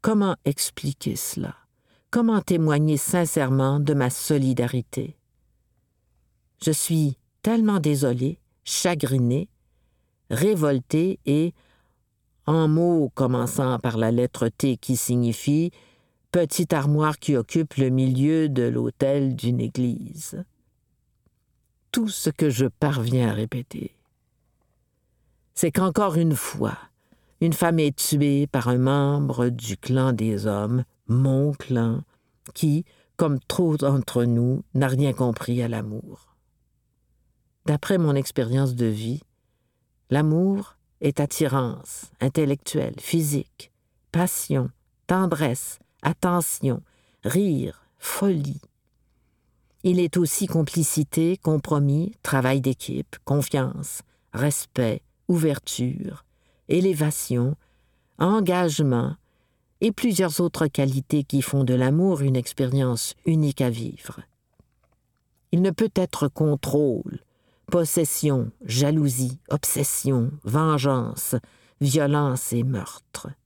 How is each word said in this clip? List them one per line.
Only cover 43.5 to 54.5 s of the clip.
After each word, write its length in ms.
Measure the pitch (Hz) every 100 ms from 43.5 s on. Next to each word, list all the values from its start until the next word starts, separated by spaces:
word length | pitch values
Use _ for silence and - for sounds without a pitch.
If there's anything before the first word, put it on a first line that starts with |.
| - - _ _ _ _
passion, 580 | 170 180 - - 139 127 _ _ _ -
tendresse, 720 | 185 185 151 151 117 - - _ _
attention, 800 | - 160 185 175 160 - 135 117 - _ _ _
rire, 640 | 104 160 202 139 123 - _ _
folie. 600 | - - 202 165 143 139 - _ _ _ _ _ _ _ _ _ _ _
Il 160 | 185 180
est 180 | 175 180
aussi 300 | 160 - 190
complicité, 920 | 165 147 170 151 - 147 - 165 185
compromis, 760 | - 156 - 147 143 143 185 -
travail 380 | - 139 127 135
d'équipe, 560 | 131 127 - 127 - -
confiance, 800 | - 143 - 143 127 139 143 - - _ _
respect, 720 | - 147